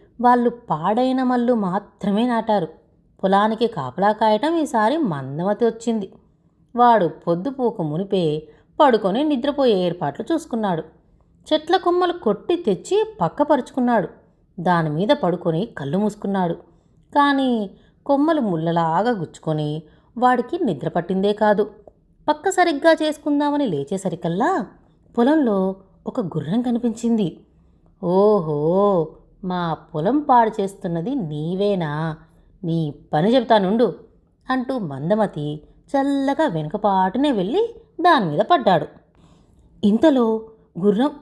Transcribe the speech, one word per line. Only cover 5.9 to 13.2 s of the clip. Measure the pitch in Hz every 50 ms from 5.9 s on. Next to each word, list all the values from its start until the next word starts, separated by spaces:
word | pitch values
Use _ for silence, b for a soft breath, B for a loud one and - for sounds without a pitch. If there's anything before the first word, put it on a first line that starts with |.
| 226 220 190 - - - _ _ _ _ _ _ _ _ _ _ -
వాడు | 233 247 240 233 214 180
పొద్దుపోక | 156 - - - 180 170 175 185 277 262 262 247 226 226 -
మునిపే | 165 151 147 165 196 196 208 190 170 156 147 156 156 b b b b b b -
పడుకొని | 311 277 233 208 208 190 190 247 302
నిద్రపోయే | 311 294 240 262 285 285 294 269 247 214
ఏర్పాట్లు | 185 180 175 165 175 170 143 - - 226 - 330
చూసుకున్నాడు. | 302 - - - 226 214 196 175 160 - - - _ _ _ _ _ _ _ _ _ _ - 311
చెట్ల | 302 311 - 349 381
కొమ్మలు | 359 349 349 359 359 349 339
కొట్టి | 349 - 220 202 - - - 359
తెచ్చి | 330 339 220 190 - - - 359 415 427 440 440 -